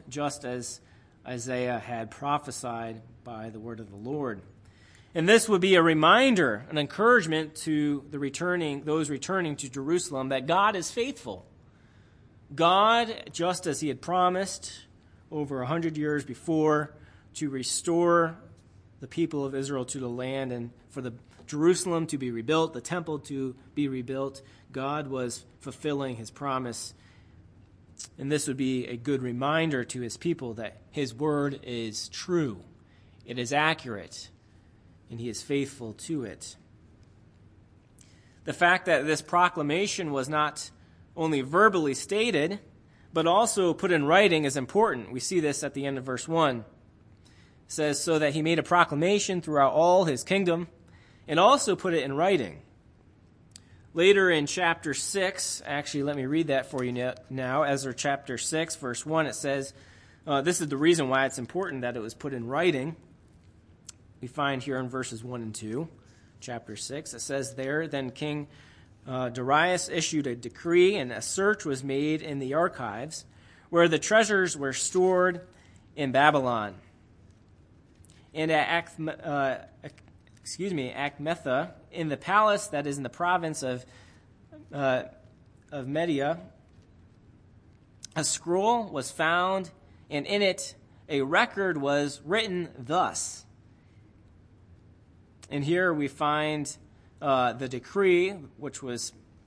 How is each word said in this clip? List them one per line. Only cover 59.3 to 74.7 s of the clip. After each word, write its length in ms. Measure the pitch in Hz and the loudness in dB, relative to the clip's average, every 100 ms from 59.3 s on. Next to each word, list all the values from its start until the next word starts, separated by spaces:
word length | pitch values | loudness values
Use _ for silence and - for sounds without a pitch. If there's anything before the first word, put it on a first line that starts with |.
says, 380 | 110 147 139 135 - - - - - - | -4 -4 -4 -4 -12 -20 -20 -20 -18 -2
uh, 160 | 143 | 0
this 180 | 143 175 | 2 0
is 80 | 156 | -2
the 80 | 139 | 2
reason 320 | 156 165 135 | 4 4 4
why 160 | 131 | 2
it's 140 | 135 127 | 2 -2
important 420 | 117 175 190 135 | -6 -6 -4 -4
that 160 | 123 120 | -4 -6
it 40 | |
was 120 | 110 | -8
put 220 | - 147 | -8 -8
in 120 | 131 117 | -6 -4
writing. 500 | 139 180 147 139 165 - - - - - - _ - - - - - | 0 2 2 -2 -8 -16 -20 -20 -20 -20 -20 _ -20 -20 -20 -20 -16
We 80 | 127 | -14
find 340 | - 143 135 | -4 -2 -2
here 160 | 131 131 | -4 -4
in 120 | 127 | -4
verses 340 | 131 123 113 | -6 -8 -10
one 160 | 120 123 | -10 -10
and 140 | 113 | -10
two, 340 | 104 107 117 165 - - - - - | -10 -8 -6 -8 -12 -20 -20 -20 -20
chapter 360 | - 120 - 104 | -12 -12 -12 -14
six, 380 | - 139 160 | -10 -10 -10
it 60 | 117 | -12
says 340 | - 139 123 | -6 -4 -4
there, 340 | 120 135 151 160 | -6 -4 -2 -2
"Then 220 | 139 131 | -4 -6
King, 380 | 120 151 147 147 - - - - - - | -6 -6 -6 -8 -16 -20 -20 -20 -20 -8
uh, 240 | 131 127 | -4 -4
Darius 580 | 120 127 143 175 180 - | -4 2 4 4 2 -2
issued 380 | 165 156 156 139 | -4 -2 -2 -2
a 100 | 120 | -6
decree, 600 | 120 - 170 170 180 202 | -10 -10 2 6 6 4
and 140 | 127 | -2
a 120 | 110 | -6
search 420 | - - 196 208 | -6 0 2 2
was 180 | 156 131 | -2 -4
made 400 | 135 135 151 156 | -2 0 0 -2
in 160 | 156 139 | -4 -6
the 160 | 127 | -2
archives 680 | 143 175 - 120 104 143 - - - - - - | 0 0 -2 -8 -8 -10 -12 -16 -20 -20 -20 -2
where 180 | 170 170 | 6 6
the 100 | 156 | 6
treasures 580 | - 214 214 202 180 151 | 4 4 6 4 2 0
were 160 | 139 | -4